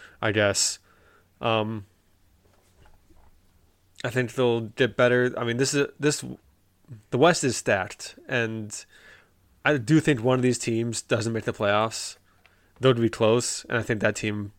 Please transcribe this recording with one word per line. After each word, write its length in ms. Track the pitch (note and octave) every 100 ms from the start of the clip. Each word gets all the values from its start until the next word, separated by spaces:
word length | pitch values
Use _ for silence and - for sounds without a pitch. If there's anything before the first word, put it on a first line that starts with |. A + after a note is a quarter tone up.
| - -
I 120 | A2
guess. 460 | G#2 G2+ F#2+ - - _ _ _ _ _ -
Um, 460 | A#2 A2+ G#2+ A2 G2 _ _ _ _ _ _ _ _ _ - - _ - - _ _ _ _ _ _ -
I 60 | B2
think 240 | B2+ A#2+
they'll 260 | - B2 A#2
get 360 | A2+ - B2 G#2
better. 360 | B2 B2 B2 -
I 80 |
mean, 120 | A#2+ A#2
this 180 | C3+
is, 140 | D3 C#3 -
this, 260 | C#3+ D3 C3 A#2 _ _ _ _ - A2 -
the 80 | B2
West 240 | D#3+ -
is 120 | C#3 A2
stacked, 600 | - G2+ F2+ - - - E4+
and 560 | B2+ A2+ A2+ G#2 - - - - - _ _ _ _
I 120 | C#3 D3
do 220 | A2 D#3+
think 220 | D#3 C3
one 160 | A#2+ B2+
of 40 |
these 160 | B2 A#2+
teams 440 | - A2+ A#2 A2+
doesn't 300 | - A#2 A2+
make 120 | A2+
the 80 | G#2
playoffs. 640 | A2 G2+ G#2 A2+ - - - _ _ _ _ _ -
They'll 140 | C3
be 140 | A#2 A2+
close, 560 | - A2 A#2+ - - -
and 100 | A#2+
I 40 |
think 180 | G#2+ A2
that 140 | A2 G#2
team, 360 | G#2+ G#2 G2+